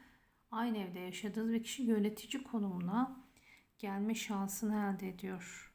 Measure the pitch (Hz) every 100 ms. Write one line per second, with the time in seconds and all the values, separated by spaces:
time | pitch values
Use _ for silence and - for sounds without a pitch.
0 | - - _ _ _ 220 240 220 185 180
1 | 180 185 208 214 226 226 226 - 233 214
2 | 208 214 - 262 - 233 202 180 175 220
3 | 262 262 - - - - _ - 202 196
4 | 208 220 - 202 196 - 214 214 202 190
5 | 190 180 190 185 - - -